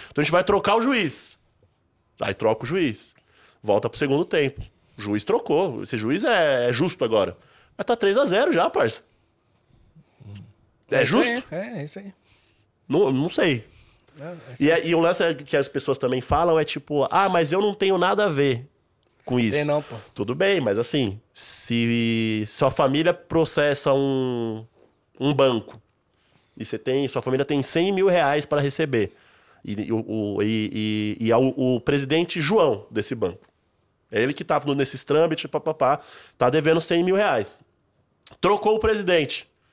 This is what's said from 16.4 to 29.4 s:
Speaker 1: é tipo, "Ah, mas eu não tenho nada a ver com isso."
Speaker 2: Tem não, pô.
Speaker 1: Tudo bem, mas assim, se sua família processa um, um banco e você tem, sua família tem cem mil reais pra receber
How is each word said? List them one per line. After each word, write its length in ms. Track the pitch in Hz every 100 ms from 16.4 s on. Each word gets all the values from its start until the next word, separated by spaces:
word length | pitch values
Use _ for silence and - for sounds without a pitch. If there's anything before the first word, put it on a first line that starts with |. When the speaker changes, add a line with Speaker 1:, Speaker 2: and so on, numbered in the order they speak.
| 170 160
Speaker 1:
é 60 |
tipo, 420 | 151 - - 147 135
"Ah, 180 | 170 196
mas 240 | 180 156
eu 80 | 180
não 120 | 208
tenho 240 | 202 190 190
nada 280 | 180 202
a 40 | 208
ver 380 | 143 139 120 131 _ _ _ _ _
com 140 | - 123
isso." 140 | 117
Speaker 2:
Tem 120 | 147
não, 160 | 147 147
pô. 140 | 143 117 -
Speaker 1:
Tudo 220 | - 101
bem, 260 | 135 196 190
mas 160 | 117 101
assim, 440 | 117 151 117 101 _
se 1120 | - - - - 117 117 117 113 113 113 110 104
sua 220 | - 139
família 420 | - 143 143 160
processa 760 | 175 - 160 156 - 147 139 -
um, 720 | 139 139 135 127 123 113 110 113 _ _ _ _ -
um 120 | 135
banco 480 | 143 135 117 - - _ _ _ _ _ _ _ -
e 80 |
você 120 | 113 113
tem, 300 | - 131 139
sua 140 | 131
família 220 | 127 131
tem 180 | 139 143
cem 300 | 135 165 185
mil 160 | 190 196
reais 360 | 175 147 147
pra 160 | 147 147
receber 520 | 143 - 156 123 98 - _ _